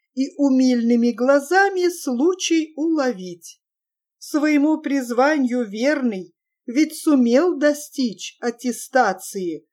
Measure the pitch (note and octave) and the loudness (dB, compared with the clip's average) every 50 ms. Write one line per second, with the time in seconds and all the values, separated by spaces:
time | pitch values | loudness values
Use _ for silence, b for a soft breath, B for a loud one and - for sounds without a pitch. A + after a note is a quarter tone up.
0 | _ _ - B3+ C4 - - - C#4+ C#4 C4 C4 C4 B3+ B3 A#3+ A3+ A#3 A#3+ A#3 | _ _ -6 -6 -6 -4 -2 0 2 2 4 4 4 2 2 2 2 2 2 2
1 | A#3 A#3+ A#3+ G#3 B3 C4 C#4 C#4+ C#4 - F4 F#4+ G4 G4 G4 F#4 F4+ F4 F4 E4+ | 2 0 0 0 2 2 2 2 2 2 2 2 2 2 2 0 -2 -2 -2 -2
2 | - C#4+ B3 A#3 C#4+ F4 F#4 F#4 - - E4 E4 D4+ D#4 - - D4+ E4 D#4+ D4+ | -6 -6 -2 0 0 0 0 0 -2 -2 0 0 -2 -4 -6 -4 -2 -2 0 0
3 | C4+ B3+ A3+ F#3 F#3 F3+ E3+ F3 - - - _ _ _ _ _ _ _ _ _ | 0 -2 -2 -6 -8 -14 -14 -16 -18 -20 -20 _ _ _ _ _ _ _ _ _
4 | _ _ _ _ - - - D4+ C#4 D4+ D4+ D4 C#4 D#4 D#4 D4+ D#4 D4 C#4 C#4 | _ _ _ _ -12 -4 -2 0 2 2 2 2 2 2 0 0 -2 -2 -2 -2
5 | B3+ A#3 A#3+ A3 C4 C#4+ D#4 D4+ C4 A#3+ A#3+ B3 A#3+ G#3 G3 G#3+ A#3 C#4 D#4 D4 | -2 -2 0 2 2 2 2 2 0 0 0 -2 -4 -4 -4 -2 0 0 0 0
6 | B3+ A#3+ G#3 F#3 F3 - _ _ _ _ _ _ _ - A3+ C4 D#4 D4+ - - | 0 -2 -4 -4 -10 -12 _ _ _ _ _ _ _ -4 0 0 0 0 0 -4
7 | - D#4+ D4 C4+ B3 A#3 A#3 C4 E4+ F4+ D#4+ C#4 C#4+ D4 D4 D4 - - - - | 0 2 4 4 4 4 4 4 2 2 0 0 0 0 0 0 -6 -12 -6 -4
8 | C4 A#3 F#3+ - - - - - - A#3+ A3+ A3+ - B3 A#3 - - - - C4 | -4 -4 -4 -8 -14 -16 -14 -8 -8 -8 -8 -6 -6 -6 -6 -6 -8 -2 0 2
9 | B3 G#3 F#3+ - - - - G3+ F#3 E3+ D#3+ D3 - _ | 2 2 0 -4 -8 -12 -10 -8 -6 -6 -8 -8 -12 _